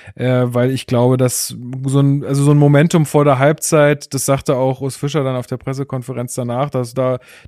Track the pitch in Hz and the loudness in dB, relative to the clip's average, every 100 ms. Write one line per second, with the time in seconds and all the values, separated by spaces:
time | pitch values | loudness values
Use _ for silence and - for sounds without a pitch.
0 | - - 127 127 123 120 127 131 - 120 | -20 -6 -2 0 0 0 -2 -2 -2 0
1 | 123 127 127 - - 117 123 131 135 139 | 2 2 0 -2 -8 -10 -12 -8 -2 2
2 | 139 139 135 139 143 147 143 143 165 170 | 2 0 -2 0 4 6 6 6 4 2
3 | 151 151 147 131 139 156 - 160 147 147 | 2 2 4 4 2 0 0 2 4 2
4 | - 135 - 139 143 131 131 127 135 - | -4 -6 -2 -2 -2 -2 -2 -2 -8 -8
5 | 143 151 131 127 - 127 - 131 135 131 | -6 -4 -2 -4 -6 -10 -8 -8 -8 -8
6 | 123 123 123 - 120 120 143 127 120 123 | -8 -10 -8 -8 -6 -4 -4 -4 -6 -4
7 | 127 127 - - | -2 -4 -8 -20